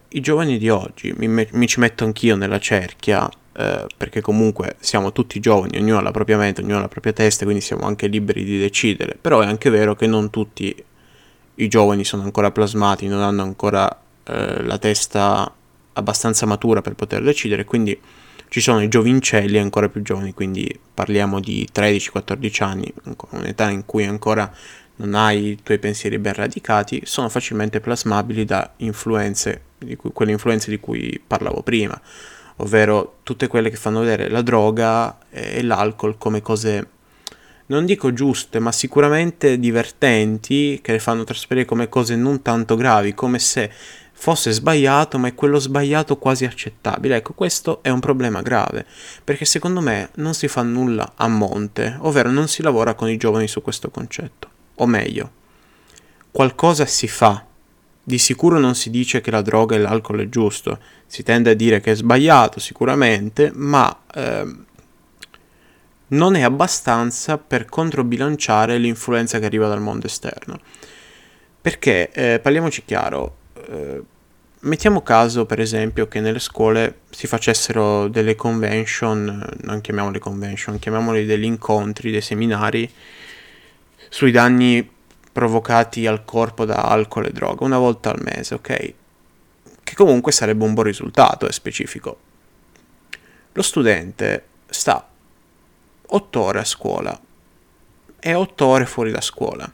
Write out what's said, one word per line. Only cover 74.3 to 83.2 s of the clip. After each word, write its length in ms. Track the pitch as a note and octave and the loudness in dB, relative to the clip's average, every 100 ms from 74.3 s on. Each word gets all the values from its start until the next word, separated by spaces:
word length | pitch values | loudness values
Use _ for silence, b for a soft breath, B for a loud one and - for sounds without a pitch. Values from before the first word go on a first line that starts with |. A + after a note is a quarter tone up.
| _ _ _ | _ _ _
mettiamo 420 | C3+ D#3 G#3+ G3 | -6 0 2 2
caso 440 | - A2+ A#2 A#2 A2 | 4 4 4 2 -2
per 140 | G#2+ | 0
esempio 480 | A2 A2 A2 A#2 A2 | -2 -2 -2 -2 -4
che 120 | G#2+ | -2
nelle 180 | A2 A#2 | -4 -4
scuole 600 | - - A2 A2 A2+ - _ | -6 0 2 4 0 -4 _
si 160 | - - | -12 -4
facessero 840 | - - A3 - A2+ G#2 G#2 G2+ | -2 0 0 0 0 2 2 0
delle 260 | A2+ G#2+ | 0 0
convention, 1120 | A2 A#2 A2+ G#2+ A2 A2 - A#2 G#2+ G#2 G2+ - - | 0 0 0 0 -2 -4 -4 -2 -2 -2 -6 -10 -10
non 200 | - G#2+ | -8 -8
chiamiamole 380 | G#2 G#2 G2+ F#2+ | -6 -4 -4 -4
convention, 600 | G#2 G2 G2+ G2 - G#2 | -8 -8 -8 -8 -8 -8
chiamiamoli 480 | - A2 A2+ A2 G#2+ | -4 -2 0 0 0
degli 180 | G#2+ | 0
incontri, 640 | A2 A2+ - G#2+ G#2 G#2 A#2 | 0 -2 0 0 0 -6 -4
dei 120 | G#2+ | -4
seminari 680 | - G#2+ A2+ G#2 G#2+ A2+ A#2 B B B | -4 -2 0 0 0 -2 -4 B B B